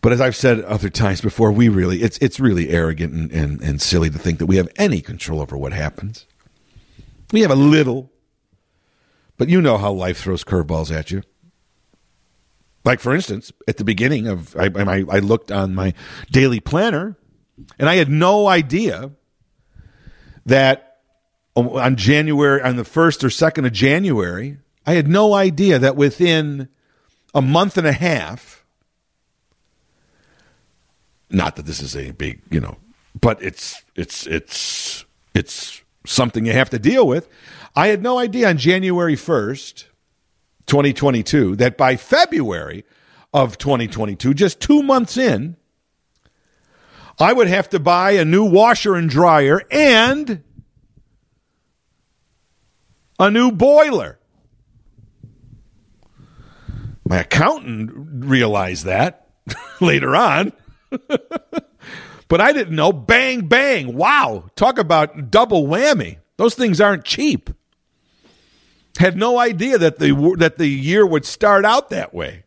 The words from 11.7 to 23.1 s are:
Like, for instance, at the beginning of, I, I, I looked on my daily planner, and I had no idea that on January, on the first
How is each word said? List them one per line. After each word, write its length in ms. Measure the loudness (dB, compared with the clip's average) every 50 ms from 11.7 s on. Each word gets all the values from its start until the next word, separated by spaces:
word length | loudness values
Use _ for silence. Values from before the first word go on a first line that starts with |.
| _ _ _ _ _ _ _ _ _ _ _ _ _ _ _ _ _ _ _ _ _ _ _
Like, 140 | -2 -2 -2
for 140 | -2 -2 -2
instance, 380 | -2 -4 -6 -10 -10 -10 -16 -20 _ -8 -8
at 80 | -6
the 80 | -6 -4
beginning 440 | -4 -2 0 0 -2 -2 -2 -4 -4
of, 280 | -6 -8 -8 -12 -6
I, 140 | -4 -4 -4 -2
I, 300 | -2 -4 -2 -2 -2 -2 -2
I 80 | -2 -2
looked 340 | 0 2 0 0 -2 -4 -4
on 220 | -4 -4 -2 -2
my 180 | -2 -2 -4 -4 -6 -12 -20 -20 -20 -18 -2
daily 300 | 2 2 2 2 2 -2
planner, 580 | -4 -4 -2 0 0 0 -2 -4 -6 -8 -10 _ _ _ _ _ _ _ _ _ -20 _ -8 _
and 80 | 0
I 100 | 2 2
had 120 | 2 2 2
no 380 | 2 2 2 2 2 2 2
idea 640 | 2 2 2 0 0 -2 -2 -2 -2 -4 -6 -10 -16 -18 _ _ _ _ _ _ _ _ _ _ _ _ -20 -20 -20 _ _ _ -20 -20 _ _ -20 -20 -18 _
that 540 | 0 2 4 4 4 2 0 -2 _ _ _ _ _ _ _ _ _ _ _ _ _ _
on 420 | -2 -2 -2 -2 -2 0 0 0
January, 680 | 0 2 2 2 2 2 0 0 2 2 2 2 2 0
on 140 | -2 -4
the 80 | -4 -6
first 380 | -6 0 2 2 2